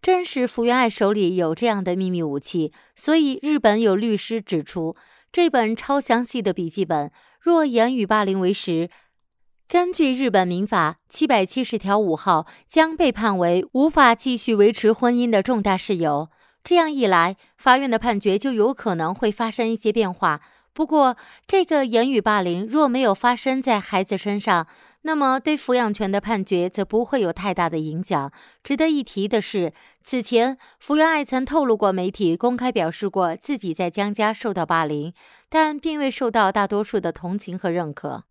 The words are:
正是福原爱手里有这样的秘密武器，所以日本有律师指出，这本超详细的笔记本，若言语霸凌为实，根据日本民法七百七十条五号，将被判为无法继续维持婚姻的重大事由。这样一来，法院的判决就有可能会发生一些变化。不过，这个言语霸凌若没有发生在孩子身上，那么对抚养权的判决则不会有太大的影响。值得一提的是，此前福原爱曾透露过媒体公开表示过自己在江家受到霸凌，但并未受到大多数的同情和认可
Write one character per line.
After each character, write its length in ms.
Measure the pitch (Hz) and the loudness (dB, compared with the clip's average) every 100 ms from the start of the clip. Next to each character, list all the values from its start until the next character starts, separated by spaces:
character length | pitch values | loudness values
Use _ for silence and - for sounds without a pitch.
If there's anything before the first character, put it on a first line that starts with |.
正 220 | - 370 | 2 0
是 200 | 349 269 | 0 -2
福 200 | 247 - | -2 0
原 120 | 233 247 | 0 2
爱 140 | 233 | 2
手 220 | - 202 | 2 0
里 240 | 208 180 185 | 2 0 0
有 180 | 160 | 0
这 140 | 160 233 | 0 0
样 160 | 202 | 0
的 100 | 185 | -2
秘 160 | 180 185 | -2 -2
密 100 | 180 | -2
武 200 | 160 139 | -2 -4
器， 320 | - 175 151 _ _ - | -4 -2 -4 _ _ -6
所 180 | - | 0
以 240 | 320 285 262 | 2 2 -2
日 200 | 285 302 | -2 0
本 200 | 220 208 | 2 2
有 140 | 226 | 2
律 220 | 190 226 208 | 0 0 -2
师 260 | - 226 | -4 -8
指 180 | 202 170 | -4 -6
出， 360 | 147 180 160 - _ _ _ | -6 -8 -8 -10 _ _ _
这 180 | - 339 | 0 2
本 280 | 262 220 226 | 2 0 -4
超 240 | - 277 | -2 -2
详 240 | - 240 | 0 -2
细 180 | 247 247 | 0 -2
的 100 | 196 | -2
笔 160 | 180 165 | -2 -6
记 160 | 202 | -4
本， 280 | 165 156 143 _ _ _ | -2 -2 -4 _ _ _
若 240 | 330 339 | 2 2
言 300 | 302 233 233 | 2 2 2
语 100 | 254 | 0
霸 200 | 196 214 | 0 2
凌 160 | 196 190 | 2 0
为 120 | 185 | 0
实， 380 | 196 - 165 170 _ _ _ _ _ _ _ _ | -2 -2 -2 -4 _ _ _ _ _ _ _ _
根 240 | 349 359 | 0 0
据 220 | 359 285 | 0 0
日 160 | 254 262 | 2 2
本 180 | 196 180 | 2 2
民 200 | 180 202 | -2 -2
法 300 | 202 156 - _ | 0 0 -2 _
七 180 | - 311 | 0 2
百 200 | 233 190 | 2 2
七 180 | 262 | -2
十 140 | 254 214 | -2 -4
条 200 | 190 208 | 0 0
五 160 | 202 | 2
号， 320 | 160 - 165 160 - _ | 0 2 2 0 -16 _
将 260 | 320 320 | 2 2
被 160 | 320 302 | 2 0
判 280 | 214 220 190 | 2 -2 0
为 280 | 175 175 - | 2 0 0
无 160 | 254 302 | 0 2
法 260 | 302 254 | 4 4
继 220 | 233 269 247 | 4 0 -2
续 180 | - | 0
维 160 | 214 208 | 4 4
持 220 | 208 214 | 4 0
婚 220 | 226 240 | 2 2
姻 160 | 247 240 | 2 2
的 120 | 214 | 0
重 200 | 196 233 | 0 0
大 160 | 202 185 | 0 -2
事 180 | - 185 | -2 -2
由。 320 | 160 143 160 _ _ _ | 0 -2 -4 _ _ _
这 140 | - 349 | 2 2
样 160 | 320 | 2
一 140 | 277 220 | 0 4
来， 300 | 180 175 196 _ _ | 4 2 -2 _ _
法 220 | - 262 | 4 4
院 120 | 277 | 2
的 80 | 220 | 0
判 220 | 226 247 | 0 0
决 180 | 208 190 | 0 0
就 140 | 277 | -2
有 220 | 233 214 | 2 0
可 200 | 269 220 | 0 -4
能 200 | 170 160 | -2 -4
会 180 | 190 214 | -2 -2
发 180 | 208 226 | -2 -6
生 160 | 214 226 | -2 -2
一 80 | |
些 160 | 226 214 | 0 0
变 220 | 220 196 | 0 -2
化。 300 | 180 175 147 - _ _ | 0 -2 -2 -8 _ _
不 120 | - 311 | -6 0
过， 300 | 302 262 240 - - - | 4 2 0 -14 -20 0
这 180 | 381 | 0
个 220 | 359 302 262 | 2 0 2
言 240 | 226 254 | 2 2
语 100 | 247 | 2
霸 220 | 214 208 | 2 0
凌 240 | 180 175 220 | 0 -4 -2
若 200 | 285 285 | 2 2
没 140 | 240 | 2
有 140 | 247 | 2
发 200 | 196 247 | 2 0
生 280 | 240 269 262 | 0 -2 -2
在 180 | 262 214 | 0 -2
孩 240 | - 190 | 0 -2
子 140 | 196 196 | -2 -4
身 200 | 208 202 | -4 -4
上， 280 | 214 175 165 - - _ | 0 0 -2 -14 -20 _
那 140 | 311 311 | -4 0
么 240 | 269 262 | 0 0
对 160 | 285 294 | 0 -4
抚 180 | - | 0
养 180 | 247 226 | 0 0
权 180 | 208 196 | -2 -2
的 100 | 202 | -2
判 240 | 202 220 | -2 -4
决 240 | 190 180 175 | -2 -2 -2
则 160 | 196 | -2
不 180 | 190 220 | -2 -2
会 200 | 240 269 | 0 0
有 100 | 180 | -2
太 220 | 165 196 | -2 -4
大 140 | 180 170 | -2 -2
的 100 | 160 | -2
影 260 | 156 160 | -4 -6
响。 260 | 180 160 139 - - _ | -2 -2 -2 -12 -20 _
值 140 | - 277 | -6 0
得 140 | 320 | 0
一 120 | 294 | 0
提 240 | 233 - 202 | -4 -4 -2
的 140 | 220 | -2
是， 320 | - 202 170 - - _ | -2 -4 -4 -6 -20 _
此 180 | - 254 | -6 -4
前 360 | 226 240 247 262 - _ | 0 2 2 -2 -16 _
福 180 | - 302 | -2 2
原 120 | 320 | 2
爱 160 | 311 | 0
曾 200 | 285 254 | -2 -4
透 200 | 254 311 | 0 0
露 120 | 269 214 | 2 2
过 140 | 202 | 2
媒 200 | 190 185 | 0 -4
体 260 | - 185 170 | -2 -2 0
公 200 | 240 247 | 0 0
开 140 | 254 | -2
表 200 | 240 160 | -2 -4
示 180 | - 202 | -4 -4
过 260 | 196 180 | 0 -2
自 220 | 165 - 285 | -2 -6 -6
己 160 | 180 | -4
在 180 | 156 175 | -4 -4
江 220 | 208 202 | -2 -4
家 220 | 208 214 | 0 -2
受 180 | 220 233 | -2 -4
到 140 | 190 156 | -4 0
霸 180 | 165 | 0
凌， 300 | 156 147 151 - - _ _ | 0 -4 -8 -12 -20 _ _
但 300 | 311 311 294 | 0 0 -2
并 200 | 320 302 | -6 -2
未 120 | 269 | -4
受 200 | - 247 | -2 -2
到 220 | 226 196 | 2 2
大 140 | 208 196 | 2 0
多 180 | 202 | -2
数 160 | 214 208 | -2 -2
的 100 | 175 | -4
同 280 | 165 175 202 | -6 -8 -6
情 200 | - 180 | -8 -6
和 120 | 185 | -4
认 220 | 175 160 | -4 -4
可 320 | 143 143 120 - | -8 -10 -10 -14